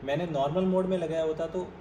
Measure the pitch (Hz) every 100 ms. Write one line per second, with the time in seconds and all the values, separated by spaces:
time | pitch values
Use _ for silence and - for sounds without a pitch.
0 | 131 147 175 147 143 170 190 185 185 185
1 | 160 160 160 156 165 185 180 -